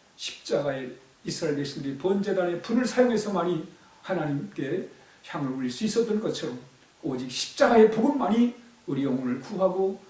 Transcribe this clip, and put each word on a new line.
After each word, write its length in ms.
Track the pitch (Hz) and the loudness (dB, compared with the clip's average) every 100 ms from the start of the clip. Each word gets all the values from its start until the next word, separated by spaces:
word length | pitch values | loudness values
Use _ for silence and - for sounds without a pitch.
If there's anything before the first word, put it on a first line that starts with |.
| _ - | _ -12
십자가의 800 | - - - 285 143 131 127 - - _ | -12 -10 -2 -2 0 -4 -8 -12 -20 _
이스라엘 320 | 180 - 160 143 | -8 -4 -2 -2
백성들이 420 | 139 - 139 135 | -4 -6 -6 -4
번제단의 640 | 185 202 196 190 175 175 | 0 0 0 0 0 -2
불을 240 | - 240 247 | 0 0 2
사용해서만이 800 | 254 247 220 208 185 170 160 - - - - | 4 4 2 0 0 0 -2 -4 -14 -20 -16
하나님께 880 | - 180 151 139 - - 135 185 - - - - - | -6 -2 -2 -2 -4 -6 -4 -4 -6 -14 -20 -20 -12
향을 260 | 165 135 | -6 -4
올릴 180 | 131 127 | -4 -4
수 140 | 123 214 | -2 0
있었던 340 | 233 214 214 | 2 2 0
것처럼 400 | 180 - 165 - - - _ _ | -2 -4 -6 -8 -14 -20 _ _
오직 260 | - 127 127 | -6 -6 -6
십자가의 640 | - - - 262 233 214 | -6 -6 2 6 8 8
복음만이 640 | - 285 277 196 226 240 - - - - | 6 2 2 2 4 2 0 -14 -16 -6
우리 160 | 139 | -2
영혼을 360 | 139 127 127 120 | 0 -2 -2 -4
구하고 640 | - 190 190 185 190 214 - | -6 0 0 2 -2 -2 -12